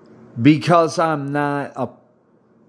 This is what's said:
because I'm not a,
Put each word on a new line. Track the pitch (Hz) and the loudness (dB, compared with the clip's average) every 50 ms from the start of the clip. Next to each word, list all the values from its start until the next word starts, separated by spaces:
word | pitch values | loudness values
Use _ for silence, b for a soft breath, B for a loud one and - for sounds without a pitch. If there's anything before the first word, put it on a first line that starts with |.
| - _ - - - - - 117 | -20 _ -20 -20 -20 -18 -10 2
because | 113 143 156 143 - - 175 170 165 156 - 180 | 4 4 4 4 2 2 2 2 2 2 0 -2
I'm | 165 160 156 147 139 139 | -2 -2 -2 -4 -6 -6
not | 143 147 147 143 143 143 139 - - | -4 -2 -2 -2 -4 -4 -6 -8 -8
a, | 135 127 - - _ _ _ _ _ _ _ _ _ _ _ _ _ _ | -8 -8 -8 -8 _ _ _ _ _ _ _ _ _ _ _ _ _ _